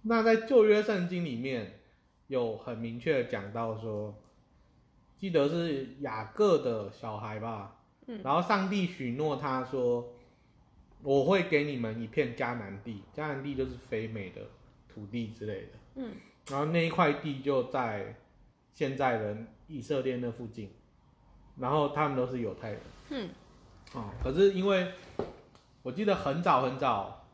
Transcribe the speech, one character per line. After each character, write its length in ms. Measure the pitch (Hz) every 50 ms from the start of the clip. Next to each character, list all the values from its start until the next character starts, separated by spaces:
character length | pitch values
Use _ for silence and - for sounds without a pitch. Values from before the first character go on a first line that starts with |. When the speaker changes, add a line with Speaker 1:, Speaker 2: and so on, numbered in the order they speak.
Speaker 1:
那 200 | - 220 233 226
在 120 | 220 226 226
旧 300 | 220 226 - 277 240 214
约 180 | 214 208 214
圣 260 | 208 214 214 185 175 175
经 160 | 185 175 175
里 120 | 156 123
面 440 | 113 127 135 131 117 104 92 - - _ _ _ _ _ _ _ _ _
有 300 | _ 135 127 120 113 107
很 200 | 98 - - 120 110
明 200 | 117 117 117 120
确 240 | 117 165 151 131
地 80 | 120 -
讲 220 | 123 104 98 104
到 260 | 104 113 117 113 110 107
说， 340 | 110 113 107 104 107 104 104 104 - - _ _ _ _ _ _ _ _ _ _ _ _ _ _ _ _ _
记 140 | - - 196
得 180 | 170 156 139 147
是 480 | 160 170 170 165 147 135 135 117 131 135
雅 320 | 143 127 110 110 107 - -
各 240 | - 214 202 170 143
的 320 | 131 127 113 110 104 98
小 260 | 107 - - 113 107
孩 220 | 104 113 110 110 107
吧， 380 | 107 117 113 104 98 101 - _ _ _ _ _ -
Speaker 2:
嗯。 140 | - 233 208 190
Speaker 1:
然 100 | 131 143
后 80 | 170
上 260 | 175 175 214 196 190 190
帝 180 | 202 202 180
许 260 | 175 - - 135 120
诺 240 | 120 135 156 156 143
他 280 | 127 147 143 131 131 127
说 480 | - - 131 123 120 120 120 120 - - - - - _ _ _ _ _ _ _ _ _ - - _ - -
，“我 220 | 131 139 139 139 127
会 180 | 156 196 196
给 220 | 175 180 160 147 147
你 120 | 147 143
们 240 | 123 117 110 110 117
一 60 | 117
片 280 | 107 - 156 143 120 117
迦 200 | - 135 120 120
南 240 | 120 104 98 98 101
地。” 200 | 104 117 110 98 95 - -
迦 140 | - 151 151
南 140 | 143 135
地 120 | 135 143 143
就 120 | 127 135
是 100 | 127 127
非 300 | 123 - - - 110 113 110
美 220 | 110 107 98 92
的 120 | - - 52 - - - - - - _ _ _
土 180 | - 110 104
地 220 | 98 107 120 117 104
之 180 | 107 - 107
类 160 | 107 101 95
的。 80 | 110 - - - - - -
Speaker 2:
嗯。 180 | 262 262 220 - - - - _ _ _ -
Speaker 1:
然 100 | 139 139
后 80 | 147
那 180 | 156 165 170 165
一 60 | 165
块 220 | 160 - 175 147
地 280 | 143 143 - 156 143 131
就 220 | 131 143 139 131 120 -
在 480 | - 135 123 113 107 104 98 107 110 - - _ _ _ - _ _ _ _ _ _
现 220 | - 151 135 135
在 200 | 135 143 131 120
的 200 | 110 107 104 104 110 117 - - - - -
以 120 | 160 131
色 200 | 113 - 151 135
列 160 | 127 131 127
那 160 | 123 123 120
附 160 | 113 - 120 110
近， 200 | 110 113 107 95 - - _ _ _ _ _ _ _ _ _ _ - - - - -
然 140 | - 127 127
后 200 | 143 151 147 139
他 180 | 143 147 151 147
们 80 | 139
都 100 | 131 123
是 140 | 123 131 123
犹 120 | 117 104 92
太 180 | - - 110
人。 80 | 104 - - - - - - -
Speaker 2:
嗯。 200 | 294 269 208 175 - - - - - - - - - - - - -
Speaker 1:
哦， 160 | 131 110 101 98 113
可 120 | - 127
是 200 | 135 170 196 196 190
因 120 | 185 185
为 240 | 202 196 185 180 175 - - - - - - - - - - - - _ - _ _ _ _ _
我 80 | 127
记 120 | 123 165 214
得 80 | 208 190
很 260 | 180 - 143 139 165
早 200 | 170 190 156 127
很 140 | 131 127 135
早 480 | 131 143 131 113 101 95 101 - - - -